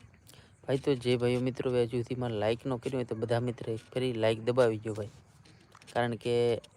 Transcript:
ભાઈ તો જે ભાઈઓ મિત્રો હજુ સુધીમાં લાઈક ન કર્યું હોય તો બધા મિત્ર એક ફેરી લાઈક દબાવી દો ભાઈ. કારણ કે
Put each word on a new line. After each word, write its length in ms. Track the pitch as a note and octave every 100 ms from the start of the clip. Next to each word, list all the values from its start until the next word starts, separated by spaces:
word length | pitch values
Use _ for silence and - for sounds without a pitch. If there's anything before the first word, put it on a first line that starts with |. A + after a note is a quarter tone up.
| - - - - - - -
ભાઈ 100 | C3+
તો 160 | D3
જે 240 | C3+ A#2+ B2
ભાઈઓ 220 | B2 B2
મિત્રો 320 | B2+ A#2 C3
હજુ 160 | B2 A#2+
સુધીમાં 440 | B2 A#2 B2 B2
લાઈક 340 | G#2+ G#2 A#2+ C#3
ન 120 | B2
કર્યું 180 | C3 C3
હોય 100 | A#2+
તો 100 | A2
બધા 240 | A2+ A#2
મિત્ર 300 | B2 A#2 -
એક 100 | A2+ -
ફેરી 200 | C3 B2+
લાઈક 260 | A2+ A2 A2+
દબાવી 360 | A2+ B2 A#2+ A2
દો 140 | A2
ભાઈ. 160 | G#2+ G#2+ - - - - - - - -
કારણ 220 | A#2+ A#2+ A2
કે 460 | B2 A#2+ A#2+ A2+ -